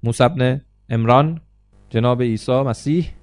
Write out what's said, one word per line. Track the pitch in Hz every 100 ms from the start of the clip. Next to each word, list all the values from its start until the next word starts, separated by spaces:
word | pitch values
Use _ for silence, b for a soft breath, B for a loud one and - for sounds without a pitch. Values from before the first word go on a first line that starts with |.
موسی | 117 110
ابن | 123 175 127 135 - _ _
عمران، | 117 113 127 151 165 _ _ _ _ _
جناب | 117 120 123
عیسی | 123 110 - 127
مسیح | 135 113 143 160 165 -